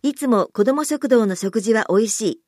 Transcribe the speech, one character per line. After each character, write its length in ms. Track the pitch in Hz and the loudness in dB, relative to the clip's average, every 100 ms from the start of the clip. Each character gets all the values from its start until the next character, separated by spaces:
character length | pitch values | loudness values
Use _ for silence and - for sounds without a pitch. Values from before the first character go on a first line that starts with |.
い 100 | 277 | -4
つ 160 | 285 277 | -4 0
も 220 | 220 - | 0 0
子 140 | - 202 | 0 0
供 180 | 277 | 0
食 240 | 302 302 285 | -2 -4 2
堂 160 | 247 | 2
の 100 | 214 | 2
食 280 | 185 196 220 | -2 -4 -4
事 100 | 202 | 0
は 140 | 220 - | 0 2
美 60 | |
味 140 | 190 220 | 0 0
し 100 | - 208 | -2 -4
い。 120 | 120 | -6